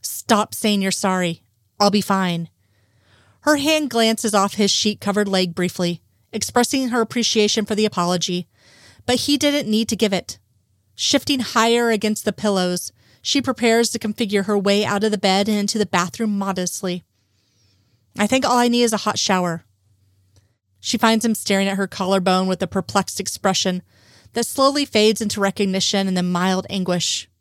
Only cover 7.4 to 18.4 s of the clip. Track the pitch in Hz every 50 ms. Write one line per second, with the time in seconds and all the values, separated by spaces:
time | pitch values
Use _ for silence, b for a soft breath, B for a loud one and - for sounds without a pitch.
7.4 | 208 208 - 214 208 - 220 202 214 208 - - 175 175 180 180 165 - 180 180
8.4 | 175 _ b b b b b b b b b b b - 247 254 - - 294 269
9.4 | - 294 285 294 - 202 214 220 226 - 233 180 226 208 196 180 - - - _
10.4 | _ _ _ _ _ _ _ _ _ _ _ - - - - 277 - - 285 262
11.4 | 226 - - 233 220 233 233 233 240 233 226 208 196 214 214 - - 214 202 -
12.4 | - 214 202 190 180 180 180 175 - - b b b b b b b - - 285
13.4 | 247 - 254 - 226 233 226 233 233 226 - 226 - 214 208 - 240 196 208 202
14.4 | 196 202 208 202 190 202 202 202 214 135 208 202 208 220 202 190 - 196 185 196
15.4 | 202 214 214 208 202 202 - 220 208 - - 180 175 180 - - 233 214 208 196
16.4 | 196 196 190 175 180 170 - - - 185 175 180 - _ _ _ _ _ _ _
17.4 | _ _ _ _ _ _ _ _ _ _ _ _ _ _ _ - 208 208 254 262